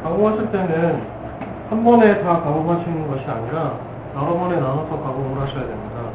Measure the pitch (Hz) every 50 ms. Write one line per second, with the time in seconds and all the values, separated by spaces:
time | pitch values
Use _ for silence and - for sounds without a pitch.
0 | - 160 170 196 208 214 214 214 220 208 - 196 190 175 165 165 170 170 151 -
1 | - - - - - - - - - - - - - - 214 226 226 233 240 233
2 | 226 208 202 185 - 175 170 165 165 151 147 156 160 165 175 170 170 170 165 160
3 | 156 147 139 131 127 - 131 113 113 120 143 160 156 139 - - - - - -
4 | - - - 135 143 156 175 170 - 180 175 160 139 131 135 151 156 156 160 143
5 | 135 135 127 135 139 131 131 139 139 139 135 135 123 113 107 107 107 - 113 117
6 | 117 110 107